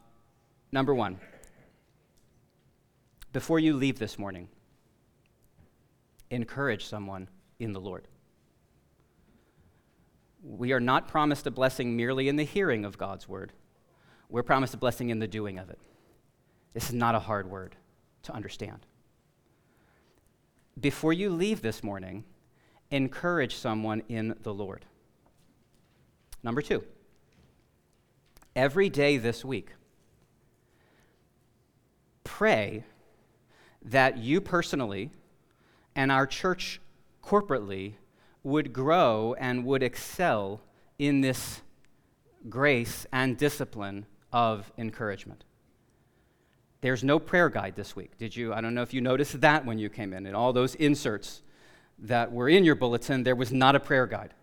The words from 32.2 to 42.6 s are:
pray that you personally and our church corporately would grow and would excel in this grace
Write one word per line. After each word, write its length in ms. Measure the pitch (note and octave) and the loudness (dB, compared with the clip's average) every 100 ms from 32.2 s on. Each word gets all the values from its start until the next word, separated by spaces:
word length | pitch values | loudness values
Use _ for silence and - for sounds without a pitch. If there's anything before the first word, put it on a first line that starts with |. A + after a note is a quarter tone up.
pray 600 | - - G#3+ C3 G2 G#2+ - _ _ _ _ _ _ _ _ _ | -16 0 2 2 0 -6 -12 _ _ _ _ _ _ _ _ _
that 360 | A#2+ C3 C3 C3 | 0 4 4 2
you 240 | A2+ E3+ | 0 0
personally 680 | - F3 - D3 A#2 G2 B2+ - _ _ _ _ _ _ _ - | 0 -2 -2 -4 -4 -4 -8 -12 _ _ _ _ _ _ _ -2
and 160 | C3+ | 2
our 160 | C3+ C3+ | 4 2
church 520 | - F#3 F3+ - - - - _ _ | 0 -2 -2 -6 -12 -16 -20 _ _
corporately 680 | - G3+ G3+ C3 G2+ F#2+ G2 G#2+ _ _ _ _ | 0 0 2 -2 -2 -6 -8 -10 _ _ _ _
would 280 | C#3 D3+ C#3 | -2 0 0
grow 640 | A#2+ C3+ F3 C#3 G#2+ A2+ B2+ | -2 2 6 6 4 0 -2
and 260 | B2+ B2 B2 | -2 -2 0
would 160 | C3+ | 0
excel 800 | B2 - - - F3 A2+ G2 G#2+ - _ _ - | 0 -4 -10 -2 0 0 -2 -8 -14 _ _ -4
in 220 | C#3+ C#3 | 0 2
this 400 | C3+ B2+ - - - - - _ _ _ _ _ - | 2 0 -6 -12 -18 -20 -20 _ _ _ _ _ -12
grace 600 | A2+ | 0